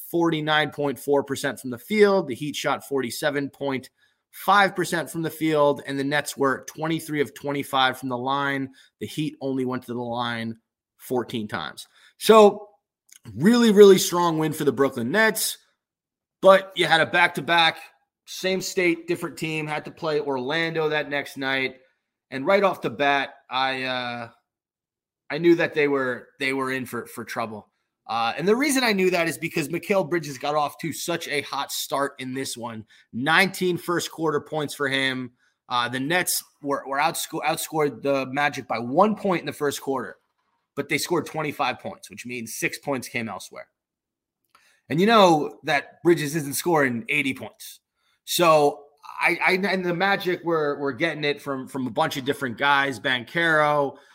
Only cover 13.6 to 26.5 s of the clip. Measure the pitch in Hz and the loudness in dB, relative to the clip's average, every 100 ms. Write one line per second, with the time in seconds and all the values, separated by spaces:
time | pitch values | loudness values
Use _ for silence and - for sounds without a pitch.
13.6 | 233 202 202 185 - 175 175 156 156 - | 8 10 12 10 6 0 0 2 0 0
14.6 | 147 120 135 131 117 185 220 214 - - | 0 2 2 0 -2 2 2 2 -4 -6
15.6 | _ _ _ _ _ _ _ _ 185 190 | _ _ _ _ _ _ _ _ 6 6
16.6 | - 165 160 160 151 175 175 180 135 170 | 6 -2 2 4 4 2 2 0 0 2
17.6 | 165 - - _ _ _ - - 185 190 | 2 0 -8 _ _ _ -16 -6 -4 -2
18.6 | 185 - 175 165 - 170 170 - 160 156 | -4 0 0 0 -2 -6 -6 -8 -6 -4
19.6 | 151 151 151 - 165 151 143 135 127 160 | -6 -6 -10 -8 -4 -2 -2 -4 -2 -2
20.6 | 165 160 156 151 143 143 135 - 135 135 | -2 -2 -2 -2 -2 -6 -6 -8 -4 -2
21.6 | 131 131 _ _ _ _ _ 135 143 196 | -4 -6 _ _ _ _ _ -6 2 4
22.6 | 196 170 156 113 143 143 131 - - 127 | 4 0 -4 0 2 2 -2 -10 -8 -4
23.6 | 131 131 127 127 123 120 117 _ _ _ | -2 -2 -4 -6 -6 -8 -12 _ _ _
24.6 | _ _ _ _ _ _ - 147 170 170 | _ _ _ _ _ _ -10 2 4 6
25.6 | 160 156 147 139 131 117 - - 135 | 4 2 2 2 -2 -4 -10 -6 -4